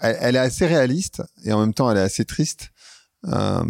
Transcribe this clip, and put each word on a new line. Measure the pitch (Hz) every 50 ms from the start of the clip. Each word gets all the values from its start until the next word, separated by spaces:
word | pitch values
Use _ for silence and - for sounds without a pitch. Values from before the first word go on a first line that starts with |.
elle, | - 113 113 -
elle | - 120 123
est | 127
assez | 127 127 - - 185
réaliste | 165 170 156 131 127 139 175 190 - - - - - _ _ -
et | 107 107
en | 107
même | 107 110 104
temps, | - 135 123
elle | 110
est | 98 95
assez | 101 - - 113
triste, | - - - 151 151 - - - - _ _ - - - - _ _ _ _ - 185
euh, | - 98 101 101 98 90 82